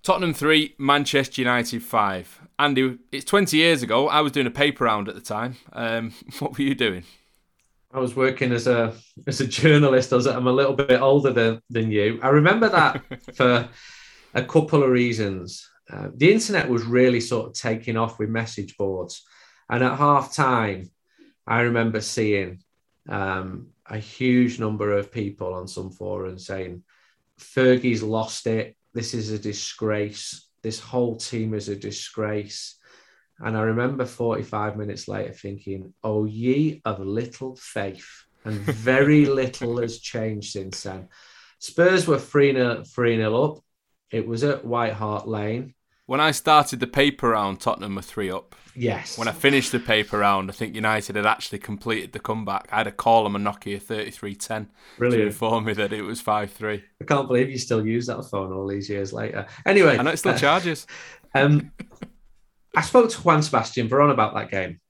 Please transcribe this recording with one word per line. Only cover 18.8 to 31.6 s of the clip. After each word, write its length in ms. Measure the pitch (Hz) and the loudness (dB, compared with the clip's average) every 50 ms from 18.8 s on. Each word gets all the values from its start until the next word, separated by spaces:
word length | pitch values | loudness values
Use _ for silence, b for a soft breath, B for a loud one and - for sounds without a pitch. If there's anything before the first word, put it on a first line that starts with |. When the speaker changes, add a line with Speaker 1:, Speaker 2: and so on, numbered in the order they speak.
| 101 98 95 92 90 87 - - b b b b b b b b b b | -4 -4 -4 -6 -8 -10 -12 -18 b b b b b b b b b b
Speaker 2:
And 140 | 113 120 127 | 0 0 2
at 120 | 127 - | 0 2
half 380 | 131 147 147 143 139 131 - - | 2 4 4 4 4 2 -2 -2
time, 560 | - 143 131 127 120 110 104 98 92 92 - _ _ _ b b b b b b b _ | 0 2 2 2 2 0 -2 -4 -6 -10 -16 _ _ _ b b b b b b b _
I 140 | - 113 117 | -2 0 2
remember 400 | 120 120 120 117 117 113 110 110 | 2 2 2 2 0 0 0 -2
seeing, 600 | 107 - - - 110 107 104 98 95 90 92 92 _ _ _ _ _ _ _ _ _ - | -6 -4 -4 -2 0 2 0 0 -2 -4 -10 -16 _ _ _ _ _ _ _ _ _ -10
um, 600 | - 101 98 95 95 95 95 92 95 101 123 - _ _ _ | -8 -6 -4 -4 -4 -6 -6 -8 -10 -12 -14 -18 _ _ _
a 120 | - 110 110 | -12 -10 -10
huge 600 | 107 - - - 127 127 123 123 123 120 120 - | -10 -12 -8 -2 0 2 4 4 4 2 0 -4
number 340 | 113 110 107 104 104 104 101 | -4 -4 -4 -2 -2 0 0
of 160 | 101 101 101 | -2 -2 -4
people 400 | - 120 104 98 98 _ 95 92 92 | -8 -8 -6 -6 -8 _ -8 -8 -8
on 140 | 92 90 95 | -8 -10 -12
some 220 | - 104 95 95 | -12 -12 -12 -12
forums 560 | 92 _ 95 95 95 95 92 92 92 92 90 | -12 _ -10 -8 -8 -8 -8 -10 -12 -14 -12
saying, 360 | - 98 95 92 90 87 90 _ _ _ _ _ _ _ _ _ _ _ _ | -10 -8 -8 -8 -10 -12 -16 _ _ _ _ _ _ _ _ _ _ _ _
"Fergie's 640 | - - - 135 131 127 127 123 127 127 117 107 | -20 -6 0 4 6 6 6 4 4 0 0 0
lost 440 | 110 107 110 113 110 - - - - | -2 -2 -2 -2 -4 -4 -8 -6 -4
it. 300 | 117 113 110 107 - - _ _ _ _ | -2 -2 -2 -4 -6 -12 _ _ _ _
This 180 | 117 113 113 | -8 -8 -6
is 180 | - 117 107 104 | -6 -6 -6 -6
a 80 | 107 104 | -6 -6
disgrace. 1120 | 104 107 101 - - - - - 113 107 107 104 104 104 104 - - - - - _ _ _ _ | -6 -8 -8 -8 -10 -12 -10 -6 -4 -2 -2 -2 -2 -6 -8 -12 -14 -14 -16 -16 _ _ _ _
This 180 | - 113 110 - | -10 -10 -10 -10
whole 360 | - - - 123 123 117 113 | -12 -6 -2 -2 -2 -2 -2
team 360 | 113 - - - 113 110 110 | -6 -10 -8 -6 -6 -4 -4
is 160 | 110 104 | -6 -6